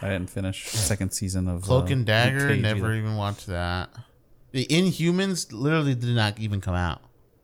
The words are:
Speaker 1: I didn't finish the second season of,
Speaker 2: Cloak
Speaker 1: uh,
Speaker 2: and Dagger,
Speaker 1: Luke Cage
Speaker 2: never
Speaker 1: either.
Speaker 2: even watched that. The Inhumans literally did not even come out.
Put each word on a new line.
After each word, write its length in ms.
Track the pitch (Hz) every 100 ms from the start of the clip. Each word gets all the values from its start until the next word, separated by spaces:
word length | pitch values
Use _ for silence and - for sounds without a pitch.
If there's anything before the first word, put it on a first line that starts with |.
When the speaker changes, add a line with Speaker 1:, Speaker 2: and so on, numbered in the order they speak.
Speaker 1:
I 80 | 101
didn't 200 | 92 90
finish 420 | 101 95 - -
the 60 | 113
second 340 | 98 101 92
season 360 | - 98 95 92
of, 140 | 87
Speaker 2:
Cloak 280 | 98 131 131
Speaker 1:
uh, 40 |
Speaker 2:
and 120 | 135 107
Dagger, 340 | 107 123 135
Speaker 1:
Luke 100 | 139
Cage 120 | 135
Speaker 2:
never 160 | 110 107 110
Speaker 1:
either. 80 | 110
Speaker 2:
even 200 | 107 107
watched 320 | 101 104 -
that. 420 | 87 87 90 - - - _ _ - -
The 140 | 131 -
Inhumans 880 | 160 185 - 165 180 196 180 -
literally 420 | 110 143 160 139 123
did 200 | 120 120
not 240 | 104 104
even 220 | 107 101
come 140 | 92 90
out. 260 | 87 - - _ _ _